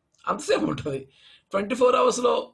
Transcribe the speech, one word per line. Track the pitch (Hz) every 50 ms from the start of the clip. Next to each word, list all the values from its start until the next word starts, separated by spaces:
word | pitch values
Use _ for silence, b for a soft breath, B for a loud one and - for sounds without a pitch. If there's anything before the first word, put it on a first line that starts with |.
| _ _ _ _ _
అంతసేపు | - 185 202 - - - - -
ఉంటది. | - 151 - - 151 135 131 - b b b b b b b b _
ట్వంటీ | - 196 202 202 254
ఫోర్ | 226 247 247 247
అవర్స్‌లో | 254 247 247 - 240 247 240 233 - - -